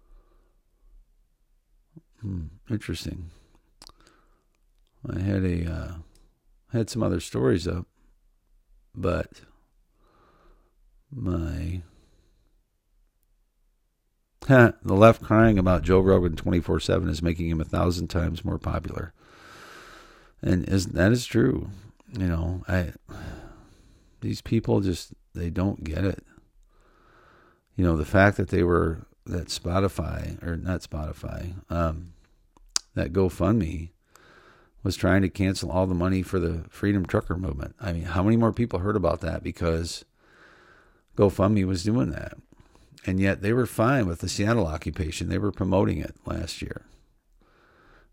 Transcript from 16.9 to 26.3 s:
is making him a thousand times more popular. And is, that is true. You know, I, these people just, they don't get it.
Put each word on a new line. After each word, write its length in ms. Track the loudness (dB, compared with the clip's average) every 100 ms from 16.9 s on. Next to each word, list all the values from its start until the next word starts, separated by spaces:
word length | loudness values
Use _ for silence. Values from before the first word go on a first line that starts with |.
| 0 0
is 140 | -2
making 260 | -2 -2 -2
him 120 | -2
a 40 |
thousand 440 | -2 0 0 0 -2
times 360 | -2 -2 -2
more 140 | -4 -6
popular. 540 | -4 -4 -6 -8 -10 -14 -20 -20 -20 -20 -20 -20 -20 -20 -20 -20 -20 _
And 240 | 0 0 2
is, 180 | -2 0
that 260 | 2 4
is 120 | 2
true. 460 | 0 0 2 0 -6 -12 -20 -20 -14 -4
You 80 | 0
know, 380 | 0 -2 -4 -2
I, 260 | -2 -2 -8 -16 -14 -14 -14 -16 -20 -20 -20 -20 _ _ _
these 180 | -8 -8
people 400 | -2 -2 2 0
just, 320 | 0 -2 -6 -20 _
they 160 | -8 -6
don't 340 | -2 -2 -2
get 200 | -6 -4
it. 200 | -2 -4 -12